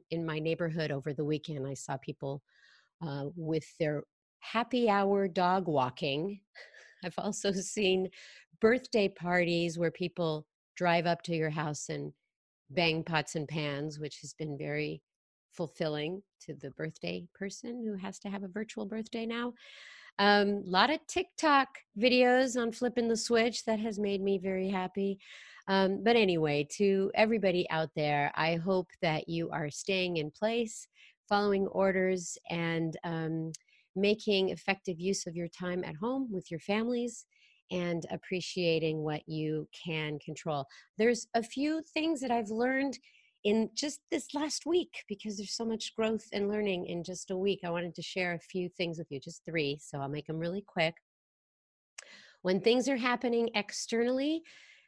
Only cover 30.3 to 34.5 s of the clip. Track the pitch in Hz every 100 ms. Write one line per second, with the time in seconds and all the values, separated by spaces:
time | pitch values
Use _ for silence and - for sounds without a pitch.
30.3 | - 214 233 226 - - _ - _ -
31.3 | 202 208 196 196 185 190 185 185 185 170
32.3 | - - 170 165 165 165 156 170 160 160
33.3 | 165 160 156 _ _ _ 185 202 214 220
34.3 | 196 190